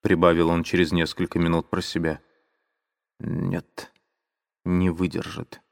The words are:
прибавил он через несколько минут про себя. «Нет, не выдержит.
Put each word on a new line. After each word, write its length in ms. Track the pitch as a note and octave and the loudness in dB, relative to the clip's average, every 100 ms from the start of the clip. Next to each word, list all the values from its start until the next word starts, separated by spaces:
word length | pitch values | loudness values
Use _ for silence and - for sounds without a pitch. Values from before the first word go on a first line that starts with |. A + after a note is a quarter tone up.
| - | 2
прибавил 440 | F2+ F2 E2+ E2 | 4 6 6 4
он 140 | E2+ | 2
через 280 | E2 F2+ E2 | 0 0 2
несколько 480 | E2+ D#2+ - F2 E2+ | 2 -2 -4 -4 0
минут 320 | E2 E2 - | 0 0 -2
про 100 | F2+ | -6
себя. 400 | - E2+ E2 D2+ _ _ _ _ _ _ _ _ _ _ | -4 -4 -4 -4 _ _ _ _ _ _ _ _ _ _
«Нет, 720 | - E2+ F2+ F2 - - - _ _ _ _ _ _ _ | -8 -4 -4 -4 -8 -18 -18 _ _ _ _ _ _ _
не 280 | - F2+ F#2 | -2 0 0
выдержит. 720 | E2 F#2 E2 D#2 - E2 - _ | 0 -4 -4 -8 -12 -14 -18 _